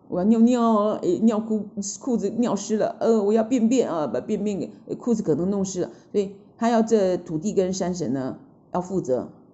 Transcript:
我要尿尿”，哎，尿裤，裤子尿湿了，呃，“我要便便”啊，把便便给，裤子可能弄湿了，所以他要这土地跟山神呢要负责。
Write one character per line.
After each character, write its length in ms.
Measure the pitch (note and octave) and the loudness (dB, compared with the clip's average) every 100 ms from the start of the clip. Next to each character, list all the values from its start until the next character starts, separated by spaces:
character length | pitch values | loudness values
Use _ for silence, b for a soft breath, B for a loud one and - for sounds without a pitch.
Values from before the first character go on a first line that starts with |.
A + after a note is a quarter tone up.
| - | -8
我 100 | F3+ | -2
要 40 | G3 | 2
尿 140 | A#3 | 6
尿”， 520 | A#3 B3 A#3 A3 G#3 - | 6 6 4 2 2 0
哎， 160 | - F3+ | 0 2
尿 180 | A3 G#3+ | 2 2
裤， 260 | A3 A3 - - G3 - | -2 -4 -4 -8 -10 -8
裤 160 | - A#3 | -4 -2
子 120 | F#3+ | -2
尿 260 | A3+ A#3+ G3 | -2 -2 -2
湿 220 | - G#3+ | -2 -2
了， 180 | F#3 - | -2 -2
呃 220 | A3 A3+ | 2 2
，“我 100 | G3+ | 4
要 100 | A3+ | 2
便 260 | A3 C4 A3 | 2 2 2
便” 220 | A#3 - | 2 0
啊， 160 | E3 C#3+ | -2 -2
把 120 | B2 | -4
便 240 | - G#3 | -4 -4
便 140 | G#3 F#3+ | -2 -4
给， 140 | B2+ B - - | -6 B -12 -8
裤 180 | - | -2
子 80 | A3+ | -2
可 140 | F#3+ C#3+ | 2 0
能 140 | F3+ | 0
弄 120 | G3+ | -2
湿 180 | F#3+ F3+ | -2 -4
了， 80 | D#3+ B B | -6 B B
所 80 | G3+ | -4
以 160 | G3 - - - | -4 -8 -20 -4
他 120 | A#3 | 0
要 120 | A#3 | 2
这 360 | A3+ A3 F#3+ F3 | 4 2 2 0
土 200 | - D#3 | -4 -4
地 160 | G3+ | -2
跟 180 | F#3+ F#3 | 0 0
山 220 | F#3+ F3 | -2 -4
神 200 | F3+ C#3 | -4 -4
呢 240 | C3+ C3 - - - _ | -4 -4 -8 -16 -20 _
要 100 | F3+ | -6
负 180 | F3+ F#3+ | -2 -4
责。 300 | - B2 G#2 - - | 0 -2 -2 -14 -20